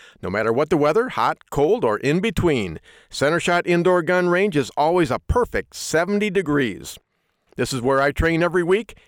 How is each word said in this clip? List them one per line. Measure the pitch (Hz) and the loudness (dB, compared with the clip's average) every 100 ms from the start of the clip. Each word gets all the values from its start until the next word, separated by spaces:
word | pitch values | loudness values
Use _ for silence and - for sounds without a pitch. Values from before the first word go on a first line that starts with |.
| - - | -20 -12
no | 92 | -6
matter | 98 110 | -2 0
what | 117 151 | 0 0
the | 147 | 2
weather, | 147 202 247 | 2 2 0
hot, | - 120 160 _ | 0 -2 -2 _
cold, | - 156 233 | 0 2 2
or | 135 104 | 0 0
in | 131 165 | 0 0
between, | 220 185 175 135 95 78 - - _ | 0 0 0 0 -2 -8 -16 -20 _
Center | - 139 165 | -2 0 0
Shot | - 175 - | 0 0 2
Indoor | 175 175 180 | 2 4 2
Gun | 160 180 180 | 2 0 2
Range | 175 208 | 2 0
is | 151 120 - | 0 -2 -2
always | 147 180 156 | 0 2 0
a | 117 | -2
perfect | - 247 226 110 - | -2 0 0 -2 -6
seventy | - - 156 175 202 214 | -10 -2 0 0 0 -2
degrees. | 190 156 147 123 90 - - _ _ _ _ _ - | -2 -2 0 -2 -4 -14 -18 _ _ _ _ _ -6
This | 123 | -4
is | 135 | -2
where | 123 135 | 0 0
I | 139 | 0
train | 135 165 165 | 0 0 2
every | 170 170 | 0 0
week, | 170 196 233 - | 0 0 -2 -14